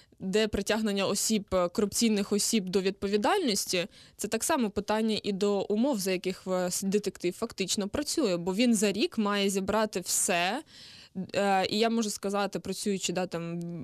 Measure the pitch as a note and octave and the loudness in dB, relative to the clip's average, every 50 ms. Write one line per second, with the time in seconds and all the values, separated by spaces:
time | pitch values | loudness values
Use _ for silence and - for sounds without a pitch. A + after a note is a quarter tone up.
0 | - _ _ - - F#3+ F#3 G#3+ A3 G#3+ - G3+ G3+ - G#3 A3+ A3 G#3+ G3 G3 | -20 _ _ -10 -4 0 2 2 2 2 0 -2 0 0 0 0 0 0 0 0
1 | F#3+ - G3+ - - - A3 G#3 G3 - F#3+ F#3 F3+ F3 - - G#3 G3+ - - | 0 0 0 0 0 2 2 0 0 0 0 2 2 2 2 0 0 0 2 2
2 | A#3 A3+ G#3+ G3 G3+ - G#3 G3+ - - - A3 F#3 F#3 F3+ G3+ F#3 F#3+ G3 - | 2 2 2 2 0 0 0 0 0 2 2 0 0 2 0 0 0 0 -2 -2
3 | - G3 G3+ G#3+ G#3 C#4 F#4+ G#4+ F4 B3 G3 - - - - F3+ E3+ - - - | -4 -2 0 2 2 2 2 2 2 0 0 -2 -2 -2 0 -2 -2 -2 -6 -18
4 | - - - - - G#3 - A#3 - - E4 C#4 A#3 G3+ - G#3 G3 - G#3 A3 | -20 -20 -12 -10 -8 -4 -4 -2 0 2 2 2 2 0 0 -2 -2 0 0 2
5 | A3 A3 G#3+ - - G#3 G3+ F3+ G3+ G3+ G3+ G3 - - G#3 G#3 A#3+ D4 C#4 G3+ | 2 2 0 0 -2 -2 -2 0 2 2 2 2 0 0 0 2 2 2 2 0
6 | F3+ F#3+ F#3 F3+ - F#3 F#3 - - F#3+ F#3 F#3 F3+ F3+ F3+ - G3 G3 F#3+ G#3 | 0 0 -2 -2 -2 -4 -6 -6 -4 -2 -2 0 0 0 -2 -2 -2 0 0 0
7 | G#3 F#3+ - - - F3 F3+ - A3 A3+ - - F#3+ F#3 - - F#3+ G#3 - - | 0 -2 -6 -4 -4 -4 -4 -2 -6 -6 -4 -4 -4 -2 -2 -2 -2 -4 -2 -4
8 | D4 - - E4+ C#4 G3+ F3+ F3 E3+ F#3+ F#3 G3+ B3+ A#3+ A3+ F#3+ G#3+ G3+ F#3+ G3 | -4 -2 0 0 2 2 0 0 -2 -2 0 2 4 4 4 4 4 2 2 2
9 | D4+ F4 - A3+ G#3 G3+ G#3 G3+ G3 G3+ F#3+ G3 G3 F#3+ G3 A3 A3 G#3+ - G3 | 0 -2 0 0 0 0 2 2 2 2 0 0 0 0 0 0 0 0 -2 -4
10 | F3+ - - - - - F#3 E3+ F3 F#3 G#3+ C#4+ D#4+ - - - - - - - | -4 -2 -2 0 0 2 2 2 2 0 -2 -2 -6 -10 -16 -20 -20 -20 -20 -20
11 | - - - F#3+ F#3 - - - G3+ G3+ G3 F#3+ F#3 - - G#3+ A3 A3+ A3+ A3+ | -20 -14 -10 -10 -8 -4 -2 0 2 4 4 2 2 2 2 2 2 2 2 0
12 | A3+ G#3 - - - G3 G3+ G3+ G3+ G3 - F3 - - F#3+ - - G#3+ G3 F#3 | 0 -2 -4 -4 -4 -4 -2 -2 -2 -2 -4 -6 -6 -6 -6 -4 -2 -2 -2 -2
13 | - - F3 F#3 F#3 F3+ - E3 E3+ E3+ E3+ F3 E3+ E3+ E3+ E3 | -2 -2 -2 -2 -2 -4 -4 -6 -6 -6 -6 -6 -6 -8 -8 -8